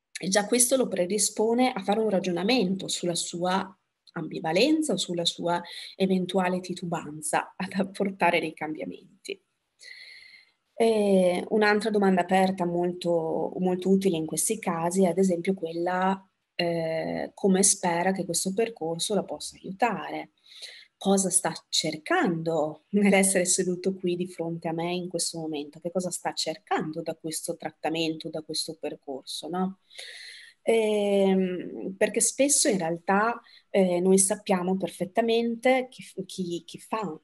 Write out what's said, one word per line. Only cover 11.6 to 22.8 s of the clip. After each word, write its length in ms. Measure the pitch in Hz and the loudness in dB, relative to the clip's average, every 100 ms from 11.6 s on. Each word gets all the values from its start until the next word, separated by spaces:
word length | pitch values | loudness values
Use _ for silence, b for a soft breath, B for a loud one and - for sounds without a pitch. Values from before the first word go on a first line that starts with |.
| 208 208 220 | 4 4 2
domanda 300 | 208 196 190 | 2 4 4
aperta 440 | 175 190 190 190 175 | 4 4 4 2 -2
molto, 880 | 175 180 180 170 170 160 156 160 - | 0 0 -2 0 0 0 -2 -4 -2
molto 300 | 185 185 185 | 0 0 4
utile 280 | 196 196 165 | 4 4 0
in 80 | 160 | -2
questi 320 | 160 - 220 | -2 -2 -2
casi 460 | 202 165 170 180 190 | -2 -2 0 4 4
è, 40 | |
ad 100 | 180 | 4
esempio, 340 | 190 170 170 | 2 2 -2
quella, 760 | 190 165 170 175 185 185 196 - _ _ - | -4 -4 -4 -2 2 2 0 -6 _ _ -4
eh, 760 | 170 170 160 160 165 165 143 - | -2 -2 -2 -4 -4 -4 -6 0
come 280 | 202 185 | 2 4
spera 480 | 196 - 180 170 180 | 4 2 0 0 0
che 140 | 190 170 | 0 -2
questo 280 | 170 - | -4 -4
percorso 600 | 190 226 - 160 165 - | -2 -2 -2 -6 -4 -2
la 100 | 208 | -2
possa 320 | - 147 - - | -4 -8 -12 -14
aiutare, 760 | - 190 240 185 151 156 151 _ B B B B B - | -12 -2 -2 -2 -6 -10 -10 _ B B B B B -6
cosa 320 | 196 196 190 | 2 2 2
sta 240 | 175 165 160 - | 0 -2 -6 -6
cercando 1160 | - - - - 349 269 170 165 165 151 156 | -4 -2 -4 -2 2 2 0 0 0 0 -4